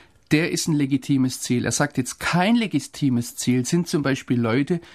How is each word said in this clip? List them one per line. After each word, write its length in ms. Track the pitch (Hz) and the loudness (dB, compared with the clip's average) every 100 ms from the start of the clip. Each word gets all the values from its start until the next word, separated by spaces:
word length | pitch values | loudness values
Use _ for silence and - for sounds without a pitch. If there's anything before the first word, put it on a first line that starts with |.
| - _ - | -20 _ 0
der 200 | 151 170 | 0 2
ist 180 | - - | -2 0
ein 60 | |
legitimes 640 | 147 135 135 - 135 131 - | 0 2 0 0 0 0 -2
Ziel. 240 | - 123 | -2 -2
Er 80 | 113 | 0
sagt 240 | - 147 - | 0 -2 -2
jetzt, 240 | - - | -6 -6
kein 340 | - 170 190 | -2 2 2
legitimes 840 | 240 202 147 - - 143 120 120 - | 2 2 -4 -4 -2 0 0 -2 -4
Ziel 280 | - 127 | 0 0
sind 240 | 123 175 170 | 2 0 0
zum 140 | 160 | -2
Beispiel 360 | 135 131 - 120 | 0 -2 -2 0
Leute, 420 | 117 123 143 170 - | 2 0 0 -4 -6